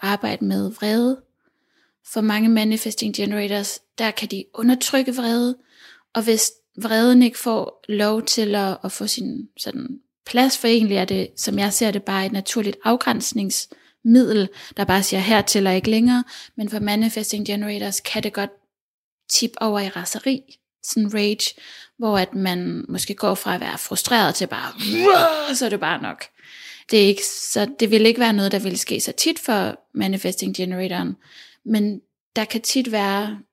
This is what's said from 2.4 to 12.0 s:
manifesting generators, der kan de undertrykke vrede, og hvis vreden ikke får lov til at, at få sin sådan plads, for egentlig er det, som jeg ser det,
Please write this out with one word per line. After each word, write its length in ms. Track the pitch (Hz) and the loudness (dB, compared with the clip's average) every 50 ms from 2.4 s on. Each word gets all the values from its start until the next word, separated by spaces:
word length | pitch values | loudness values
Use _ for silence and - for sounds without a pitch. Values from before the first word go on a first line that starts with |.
| 226 226 | 4 4
manifesting 640 | 226 220 214 220 220 220 - 226 214 - 226 208 202 | 4 4 4 2 0 0 -2 -4 -6 -4 -4 -4 -4
generators, 640 | - 202 202 208 208 202 196 208 202 202 202 - - _ _ _ - | -2 -4 -2 -2 -2 -2 -2 -2 -4 -4 -4 -8 -10 _ _ _ -4
der 140 | 226 214 | -4 -4
kan 160 | 208 - 220 202 | -4 -4 -8 -8
de 160 | 196 196 - _ - | -8 -8 -10 _ -6
undertrykke 640 | - 226 247 254 254 - - - 269 262 262 240 | 0 2 4 4 4 2 0 0 0 0 0 -2
vrede, 420 | 262 240 226 233 240 240 247 254 - _ _ _ _ - - - - _ _ - | -2 0 0 0 0 0 0 -2 -4 _ _ _ _ -20 -20 -20 -20 _ _ -6
og 100 | 226 214 | -2 0
hvis 280 | 233 220 214 - - - _ _ _ _ - | 2 2 2 2 -2 -4 _ _ _ _ -8
vreden 440 | 214 214 220 220 233 247 254 254 | -4 0 2 4 6 8 8 8
ikke 180 | 247 233 240 - | 8 6 4 0
får 440 | - 240 226 - - - - _ - - | -4 -2 -2 -2 -2 -6 -10 _ -8 -4
lov 320 | 214 202 208 208 214 220 | -2 0 2 2 0 0
til 340 | 220 - - 233 220 208 202 | 0 -2 0 0 0 0 0
at, 220 | 208 196 190 185 - - | 0 0 -2 -4 -6 -8
at 80 | 190 | -10
få 160 | - - 202 208 | -8 -6 -6 -6
sin 420 | - - - - - - 214 - _ - | -4 -4 -6 -6 -8 -8 -10 -12 _ -12
sådan 420 | - - - - 64 - - - _ _ _ _ - | -10 -10 -8 -8 -10 -10 -12 -14 _ _ _ _ -12
plads, 320 | - - 247 262 269 - - | -2 2 2 4 4 2 2
for 100 | - 226 | 2 4
egentlig 300 | 233 233 220 202 196 196 | 4 4 4 4 2 0
er 80 | 185 | 0
det, 240 | 190 196 190 185 - - | 0 -2 -2 -4 -4 -8
som 240 | - - 214 202 202 | -8 -6 -4 -2 0
jeg 140 | 202 208 202 | 0 0 0
ser 180 | - 233 214 | 0 0 0
det, 120 | 196 202 | 0 -2